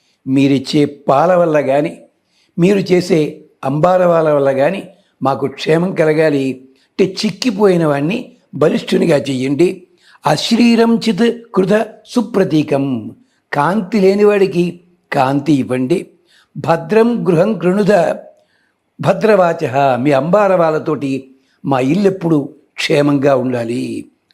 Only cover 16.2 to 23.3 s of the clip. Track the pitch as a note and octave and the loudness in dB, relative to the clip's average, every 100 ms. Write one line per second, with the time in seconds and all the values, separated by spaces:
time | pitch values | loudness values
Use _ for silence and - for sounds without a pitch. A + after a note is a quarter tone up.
16.2 | _ _ _ - D3 E3 D#3 A3 A#3 A#3 | _ _ _ -6 -2 -2 0 2 2 0
17.2 | E3+ E3 G3 G3+ F3 G3 G3 G3+ D#3+ - | 0 2 2 0 0 0 2 2 2 -4
18.2 | - _ _ _ _ _ _ - C3+ F#3 | -10 _ _ _ _ _ _ -4 -2 0
19.2 | A3 G#3 F3 E3+ D3+ B2+ C#3 B2 C3+ C#3 | 2 4 2 0 -4 0 0 0 0 0
20.2 | D3+ G3+ G3+ F#3 E3 D#3 B2+ D3+ C#3 C3+ | 2 2 2 2 0 -2 -4 -4 -4 -8
21.2 | - _ _ _ C#3 C3+ C3 F3 G3 F#3+ | -10 _ _ _ -2 0 0 2 0 0
22.2 | E3 D#3 C#3 - _ - - D#3 C#3+ C#3+ | 0 -2 -2 -10 _ -10 -2 0 2 2
23.2 | C#3 | 2